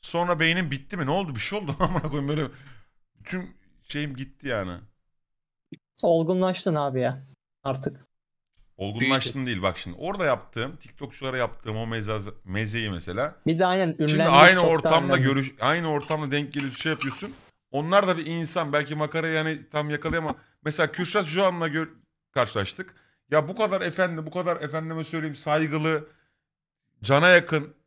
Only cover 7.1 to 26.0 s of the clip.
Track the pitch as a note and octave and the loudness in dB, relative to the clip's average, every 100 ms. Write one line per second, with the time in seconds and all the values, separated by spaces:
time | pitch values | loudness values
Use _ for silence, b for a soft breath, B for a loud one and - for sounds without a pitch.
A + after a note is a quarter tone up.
7.1 | C3 - _ _ _ C#3 C3+ - - _ | -4 -14 _ _ _ -6 -4 -6 -10 _
8.1 | _ _ _ _ _ _ - G2 G2+ C3+ | _ _ _ _ _ _ -10 -8 -2 0
9.1 | C3+ B2 B2 B2+ G2+ F#2+ F#2 - E2+ E3 | 0 0 -4 -4 0 -2 -2 -10 -10 -8
10.1 | G3+ E3 A#2+ - - B2 F3 - - C#3 | -2 0 0 -4 -8 -8 -8 -20 -16 -16
11.1 | - C3+ B2+ A#2 - A2+ A2 A2+ A2+ G#2 | -10 -6 -2 -4 -4 -8 -6 -4 -4 -4
12.1 | A2 G#2 - F#2 G2 G#2+ A#2 A2 F2+ D2+ | -4 -6 -14 -6 -4 -2 -4 -4 -6 -6
13.1 | F#2 D3 - - E3 F#3 F#3 F3+ D#3+ D3+ | -4 -4 -4 -2 2 2 2 0 0 0
14.1 | D3+ D#3+ C#3 E3+ F#3 E3+ D#3+ D#3+ D#3+ C#3 | 2 6 10 10 10 4 4 4 4 4
15.1 | C3+ C3 C#3 C3+ - A#2 E3 E3 D3 C#3+ | 4 4 2 -2 -2 0 0 0 -2 -2
16.1 | D#3 D3 C#3+ C#3+ B2+ C#3 A#2+ D#3 D#3 C#3 | -4 -2 -4 -4 -6 -6 -4 -4 -2 -4
17.1 | B2 - - - _ _ C3+ D#3 G3 G3 | -6 -10 -14 -20 _ _ -6 2 4 4
18.1 | E3+ D3+ E3 D#3+ F#3 D#3 D3 C#3+ D3+ D3+ | 0 -2 -4 -2 -2 0 -2 -2 -4 -4
19.1 | D#3+ D#3+ D#3+ D#3 D#3 - D3+ D3+ D3 D#3+ | -2 -2 -2 -2 -6 -6 -6 -4 -4 -2
20.1 | E3 D#3+ C3+ b b D#3 D3 D#3 - F3+ | -4 -4 -8 b b -8 0 -2 0 -2
21.1 | G#3 E3 E3 G3 F3 E3 D3+ D#3 - _ | -2 -2 2 2 2 -2 -2 -4 -10 _
22.1 | _ _ - A#2 A2 G2 - - _ b | _ _ -2 0 0 -4 -6 -14 _ b
23.1 | b _ D3 C#3+ F#3+ G#3+ F#3+ - E3 F3+ | b _ 0 0 -2 0 0 -2 0 -2
24.1 | E3 D#3 F3+ F3 E3 D3+ D#3 D#3+ D#3+ D3+ | -2 -8 -4 -2 -2 -4 -6 -6 -6 -6
25.1 | E3 D#3 C#3+ - D3+ D#3+ D3+ D#3 D#3 | -6 -6 -6 0 0 2 0 0 -2